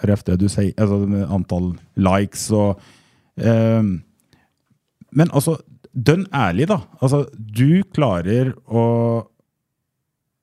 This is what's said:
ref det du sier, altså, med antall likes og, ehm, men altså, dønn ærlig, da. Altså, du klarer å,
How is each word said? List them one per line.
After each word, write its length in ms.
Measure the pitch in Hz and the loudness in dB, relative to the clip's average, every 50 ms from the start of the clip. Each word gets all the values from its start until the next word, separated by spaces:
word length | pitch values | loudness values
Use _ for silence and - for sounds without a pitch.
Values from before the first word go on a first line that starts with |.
| - | 0
ref 200 | 98 101 - - | 0 0 0 0
det 160 | - 90 90 | -2 0 0
du 60 | 98 101 | 0 0
sier, 260 | - - 101 92 - | 0 0 -2 -2 -2
altså, 300 | - 107 101 101 101 101 98 | -2 0 0 0 0 0 -2
med 200 | 101 101 98 71 | -2 -2 -2 -2
antall 500 | 95 95 87 - 90 90 90 90 85 - - _ _ - | -4 -4 -4 -4 -4 -4 -4 -4 -6 -8 -14 _ _ -2
likes 520 | 98 92 92 98 101 98 - - - - | 0 2 2 0 0 -2 -6 -8 -6 -2
og, 280 | 110 104 104 101 95 98 - - - _ _ _ _ _ _ _ _ - | 0 2 2 0 -2 -4 -8 -20 -20 _ _ _ _ _ _ _ _ -4
ehm, 640 | 107 113 113 113 113 113 113 113 107 101 92 82 - _ _ _ _ _ _ _ _ _ _ _ _ _ _ _ _ _ _ _ - _ | 0 0 2 2 2 2 2 2 0 0 -2 -4 -8 _ _ _ _ _ _ _ _ _ _ _ _ _ _ _ _ _ _ _ -18 _
men 160 | - 135 170 175 | 0 2 2 2
altså, 300 | - 139 - 165 160 - - _ - - - - - | 2 0 0 0 -2 -6 -8 _ -20 -20 -20 -12 -8
dønn 320 | 131 110 131 156 190 190 - | -2 2 2 2 2 0 -4
ærlig, 380 | - 139 117 92 85 95 151 175 | -2 -2 0 0 2 0 0 0
da. 140 | 214 151 95 - - - | 0 -2 -4 -8 -6 -4
Altså, 280 | 135 135 139 143 139 - - | -2 0 0 0 -2 -4 -8
du 480 | - 110 107 107 113 127 143 160 190 202 | -16 -16 -8 -2 0 2 4 4 2 2
klarer 680 | - - 151 151 117 92 87 82 92 110 123 131 131 - - - - | -2 -2 0 0 0 0 0 0 0 0 0 0 -2 -4 -8 -8 -4
å, 580 | 110 117 117 117 117 117 117 117 117 117 - - _ _ _ _ _ _ _ _ _ _ _ _ _ _ _ _ _ _ _ _ _ _ | -2 0 2 2 2 0 0 0 -2 -4 -6 -10 _ _ _ _ _ _ _ _ _ _ _ _ _ _ _ _ _ _ _ _ _ _